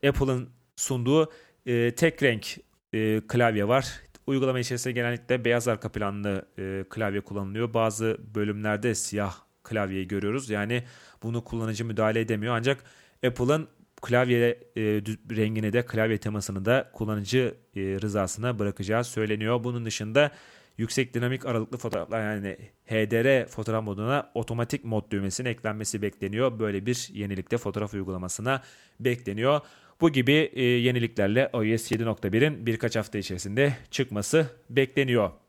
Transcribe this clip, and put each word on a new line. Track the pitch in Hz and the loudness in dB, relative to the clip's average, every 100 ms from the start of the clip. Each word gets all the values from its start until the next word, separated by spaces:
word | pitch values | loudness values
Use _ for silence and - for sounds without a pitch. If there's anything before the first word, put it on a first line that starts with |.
| 139 | 2
Apple'ın | 135 135 127 123 - _ - | 2 2 0 -4 -14 _ -10
sunduğu, | - 131 120 151 156 - - _ - | -4 -2 4 4 2 -4 -20 _ -2
e, | 120 117 | 2 2
tek | 120 165 156 | 4 2 4
renk, | 139 110 - - - _ _ | 2 2 -6 -14 -16 _ _
e, | 110 110 110 107 | -2 2 0 0
klavye | 120 117 107 104 | 4 4 4 4
var. | 131 131 - - - - | 2 2 -10 -18 -12 -2
Uygulama | 135 131 127 | 0 2 0
içerisinde | 123 123 131 | -2 -4 -2
genellikle | 123 120 120 - 123 | -2 -2 -2 -2 0
beyaz | 117 120 117 | 4 2 2
arka | 107 - | -2 -4
planlı, | - 104 101 101 95 - - | -4 -4 -2 -2 -4 -6 -10
e, | 95 95 92 | -6 -6 -8
klavye | - 107 98 | -4 -2 -2
kullanılıyor. | - 101 98 104 117 | -4 -8 -6 -4 -2
Bazı | 113 113 107 113 110 110 | 2 0 0 -2 -2 -6
bölümlerde | 107 104 104 107 104 120 | -4 -2 -2 -2 0 0
siyah | 107 - 101 101 - _ _ | -2 -4 -4 -4 -6 _ _
klavyeyi | - 110 98 95 90 | -6 -2 -2 -4 -4
görüyoruz. | 101 101 123 131 | -2 -2 -4 -2
Yani | 104 104 120 123 - - - | -2 0 -2 -4 -20 -20 -10
bunu | 113 117 | -6 -6
kullanıcı | - 117 110 107 | -4 -6 -4 -4
müdahale | 117 107 110 110 | -4 0 2 2
edemiyor. | 113 110 110 | 0 -2 0
Ancak | 117 120 139 - - - _ 127 | 0 0 -2 -6 -20 -20 _ -2
Apple'ın | 123 123 156 160 _ _ - | 0 2 2 -2 _ _ -16
klavye, | - 120 127 120 120 117 - - | 0 2 4 4 4 0 -8 -2
e, | |
dü-, | 107 107 101 110 - 110 | 0 0 -2 -8 -6 0
rengini | 107 110 107 | 0 0 0
de, | 113 120 | 0 0
klavye | 113 110 107 | 0 2 0
temasını | 113 104 - 98 | -2 -4 -4 -2
da | 95 131 - | 2 2 2
kullanıcı, | - 107 107 98 127 123 - _ 98 | -6 -4 -4 2 2 2 -4 _ -6
e, | |
rızasına | 95 98 104 101 95 - 120 113 | -4 -2 -2 0 -2 -2 -4 -2
bırakacağı | 101 - 95 113 | -2 -2 0 0
söyleniyor. | 123 - 107 107 107 120 | 0 -2 -2 0 0 0
Bunun | 120 120 | -2 -4
dışında | 113 - 107 117 147 - - - _ - | -6 -6 2 4 4 0 -20 -20 _ -6
yüksek | 113 - 123 | -4 -2 -2
dinamik | 120 123 131 143 | 0 -2 -2 -2
aralıklı | 117 110 123 | -2 -2 -6
fotoğraflar, | 117 92 80 113 107 | -6 -6 -4 -4 -2
yani | 107 98 - 107 _ | -4 -6 -8 -14 _
H | - 110 107 | -2 0 2
D | 113 | 2
R | 123 135 - | 4 4 0
fotoğraf | - 110 110 | -8 -2 -2
moduna | 107 98 110 139 - | -2 -4 -2 -2 -2
otomatik | 117 110 117 117 147 | -6 -4 -2 -2 -4
mod | 117 110 - | -2 -4 -2
düğmesinin | 101 98 92 127 | -2 -2 -4 -4
eklenmesi | 117 107 107 107 107 | -4 -4 -4 -6 -4
bekleniyor. | 101 - 98 107 131 113 | -4 -4 -6 0 0 0
Böyle | 107 98 107 | -2 -2 -2
bir | 123 - | -4 -6
yenilik | 104 101 95 92 | -8 -6 -6 -4
de | 120 | -4
fotoğraf | 104 98 104 | -2 -4 -4
uygulamasına | 104 95 92 90 - 110 135 - - _ _ | -4 -6 -6 -6 -4 -2 -2 -6 -20 _ _
bekleniyor. | 120 120 110 101 123 147 - - - _ | -2 -2 -4 -2 2 2 -2 -20 -20 _
Bu | 165 | 4
gibi, | 135 123 147 160 | 4 6 4 4
e, | - | 2
yeniliklerle | 123 123 120 123 117 - 98 110 139 | 2 4 2 2 0 2 2 4 2
I | 123 | 0
O | 107 110 | 2 0
S | - | 0
yedi | 110 | -2
nokta | 113 104 98 | 0 -2 0
birin | 110 147 143 117 | 4 2 2 -2
birkaç | 113 117 110 | -2 0 -2
hafta | 104 104 | -2 -6
içerisinde | 95 90 98 107 143 120 - | -6 -6 -4 2 2 0 -6
çıkması | - 127 104 101 156 143 - _ | -4 -2 -2 2 2 2 -6 _
bekleniyor. | 127 131 139 135 120 98 - | 2 2 2 2 2 2 -2